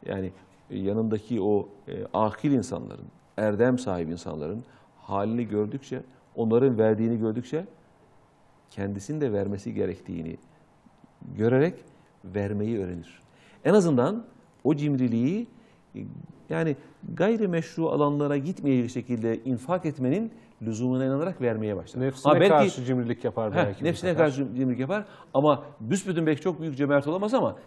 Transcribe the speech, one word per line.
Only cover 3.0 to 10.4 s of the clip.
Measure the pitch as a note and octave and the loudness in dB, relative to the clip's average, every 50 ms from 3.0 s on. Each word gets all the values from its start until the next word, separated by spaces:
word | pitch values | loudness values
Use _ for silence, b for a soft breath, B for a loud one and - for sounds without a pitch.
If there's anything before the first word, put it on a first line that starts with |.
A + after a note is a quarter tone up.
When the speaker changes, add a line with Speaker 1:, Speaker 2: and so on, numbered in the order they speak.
| - - - _ _ _ _ | -18 -20 -20 _ _ _ _
Speaker 1:
erdem | G2 G#2+ G#2+ G#2 G2+ A#2+ B2+ B2+ B2 | -2 0 0 2 4 4 4 2 0
sahibi | - G#2 F2+ F2 E2+ D#2+ | -2 -4 -4 -4 -4 -4
insanların | F2 F2 - F2+ D#2+ D#2 D2 E2 G2+ A#2 B2 b b b b b b - | -6 -8 -8 -10 -8 -8 -6 -8 -8 -10 -12 b b b b b b -20
halini | - - G2+ G2 G2+ A2 A2+ A#2+ A#2+ G#2 | -10 -6 -4 -2 -2 -2 -2 -2 -4 -2
gördükçe, | G#2 G#2 G#2+ G#2+ - C3+ - - C3+ - - b b b b _ - | -2 -2 -2 -2 -6 -10 -10 -10 -10 -10 -10 b b b b _ -6
onların | - A#2 A2 A2+ A#2+ C3+ C3+ A#2+ G#2+ | -2 2 4 4 6 6 6 6 4
verdiğini | A2 A2 G#2+ G#2+ A2+ A2+ A#2+ G#2+ | 4 4 4 4 2 0 0 0
gördükçe | A2+ A2 A2 B2 A#2+ - D3+ D#3+ G3 - - - _ _ _ _ _ _ _ _ _ _ _ _ _ _ _ _ _ _ | 0 -2 -2 -4 -4 -4 -6 -6 -6 -8 -14 -20 _ _ _ _ _ _ _ _ _ _ _ _ _ _ _ _ _ _
kendisinin | - G2+ G2 G2 G2+ G2+ - - D3+ D#3 | -8 -6 -6 -6 -6 -6 -8 -8 -4 -2
de | D3 A#2+ | -2 0
vermesi | G#2 G2+ G2 D3+ - G2+ - A#2+ G#2 | 0 0 -2 -2 -4 -6 -8 -6 -4
gerektiğini | G2+ G2 F#2 F2 - - - F2+ E2 D#2+ E2 - - | -2 -2 -4 -4 -8 -10 -10 -10 -8 -8 -10 -12 -14